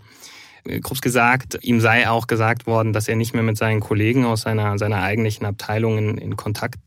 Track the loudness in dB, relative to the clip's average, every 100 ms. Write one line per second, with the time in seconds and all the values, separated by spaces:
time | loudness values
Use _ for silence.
0 | -4 -18 -20 -20 -20 -18 -8 -8 -6 -4
1 | 0 2 4 2 -2 -6 0 2 4 4
2 | 4 0 0 2 2 0 0 0 2 0
3 | 0 0 0 0 0 0 0 0 0 0
4 | 2 2 2 0 0 0 0 0 0 0
5 | 0 0 0 -2 -6 -6 -4 -2 0 0
6 | -2 -4 -6 -8 -6 -6 -6 -8